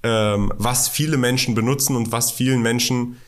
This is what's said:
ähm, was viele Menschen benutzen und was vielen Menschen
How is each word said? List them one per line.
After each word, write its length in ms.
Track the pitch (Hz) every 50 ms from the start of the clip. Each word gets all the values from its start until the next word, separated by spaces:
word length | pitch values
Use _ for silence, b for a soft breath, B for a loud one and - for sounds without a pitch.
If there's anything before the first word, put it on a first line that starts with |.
| -
ähm, 500 | 117 117 110 107 104 104 101 104 98 -
was 320 | 101 101 120 127 131 - -
viele 300 | - - 151 156 160 135
Menschen 380 | 123 123 127 127 - - 113
benutzen 400 | 104 110 120 135 139 - - 139
und 160 | 120 113 113
was 200 | 117 117 120 -
vielen 300 | - - 131 131 131 123
Menschen 560 | 113 113 117 123 120 - 131 123 120 120 123 B B